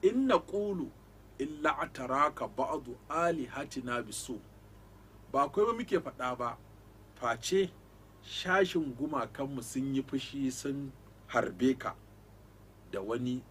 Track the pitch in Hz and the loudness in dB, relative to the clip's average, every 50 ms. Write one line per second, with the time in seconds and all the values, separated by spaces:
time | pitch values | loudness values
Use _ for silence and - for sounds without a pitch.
0 | - 185 226 254 269 262 220 170 - - 180 202 208 208 196 175 139 113 - - | 6 6 4 6 4 6 6 4 4 2 -2 -2 -2 0 -2 -2 -4 -6 -8 -16
1 | - - - - - - - - 135 147 151 151 151 156 151 151 160 156 - - | -20 -20 -20 -20 -20 -20 -6 -6 -6 -6 -6 0 0 0 2 2 -2 -6 -4 -8
2 | 131 123 131 139 147 151 147 - 131 110 - - 135 - 143 156 139 123 120 120 | -4 -2 2 4 4 2 2 -2 -6 -6 -2 -2 -2 -2 -2 -4 -4 -8 -14 -14
3 | - - 147 160 170 170 165 156 131 120 - 135 147 147 - 135 123 123 120 120 | -10 -4 0 2 2 2 2 0 -2 -6 -6 -8 -8 -6 -6 -8 -6 -4 -4 -4
4 | 113 107 104 - - - 123 104 - - - - - - - - - - - - | -4 -6 -10 -10 -8 -8 -10 -10 -10 -16 -20 -20 -20 -20 -20 -20 -20 -20 -20 -20
5 | - - - - - - - 131 143 143 - 190 208 233 233 226 240 - 202 175 | -20 -20 -20 -20 -16 -2 2 2 2 2 4 2 4 4 2 -2 -2 0 0 0
6 | - 135 - - 127 127 127 120 123 120 - - - - - - - - - - | 0 -2 -8 -6 -4 -4 -4 -2 -4 -4 -4 -8 -14 -20 -20 -20 -20 -20 -20 -20
7 | - - - - - 120 117 117 - - 185 196 190 180 - - - - - - | -20 -20 -14 -4 0 0 0 0 0 2 4 4 4 2 -2 -12 -20 -20 -20 -20
8 | - - - - - - - - - 180 180 196 196 180 - 180 160 139 123 120 | -20 -20 -20 -20 -18 -10 -8 -6 0 4 6 6 6 4 4 0 0 0 -2 -4
9 | 143 156 156 135 117 113 - - 139 139 139 127 120 - - 131 131 135 135 135 | -4 -2 0 -2 -2 -2 -4 -4 -4 -4 -4 -6 -6 -4 -2 -2 -2 0 0 0
10 | 127 131 - 135 - - - 139 139 131 127 - - 143 139 139 143 135 - - | -2 0 -4 -4 -4 -4 -6 -2 -2 -2 -2 -2 -4 -4 -4 -4 -6 -8 -12 -16
11 | - - - - - - - 120 110 - - - 123 131 131 123 - 104 - - | -20 -20 -20 -20 -16 0 2 2 2 2 0 2 4 4 4 4 -2 -6 -6 -8
12 | - - - - - - - - - - - - - - - - - - - 98 | -18 -20 -20 -20 -20 -20 -20 -20 -20 -20 -20 -20 -20 -20 -20 -20 -16 -8 -8 -6
13 | 95 104 113 123 127 123 127 127 123 - | -2 -2 -2 -2 0 -2 -2 -4 -6 -10